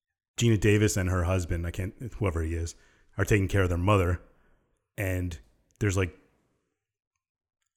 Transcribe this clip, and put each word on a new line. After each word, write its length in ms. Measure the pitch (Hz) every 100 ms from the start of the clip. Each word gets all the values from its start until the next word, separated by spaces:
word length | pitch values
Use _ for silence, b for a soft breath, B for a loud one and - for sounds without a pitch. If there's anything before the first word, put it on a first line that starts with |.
| _ _ _ -
Gina 200 | 120 107
Davis 400 | 107 104 104 101
and 100 | 90
her 160 | 92 87
husband, 420 | 95 85 85 85
I 40 |
can't, 220 | - 92 - 123 -
whoever 240 | 98 82
he 140 | 80 82
is, 180 | 85 - b b b -
are 80 | 98
taking 220 | 107 95
care 140 | 98
of 80 | 92
their 80 | 85
mother, 440 | 92 101 87 87 - _ _ _ _ _ _ -
and 400 | 95 92 90 - - _ _ -
there's, 180 | 107 92
like, 200 | 92 - _ _ _ _ _ _ _ _ _ _ _ _ _ _ _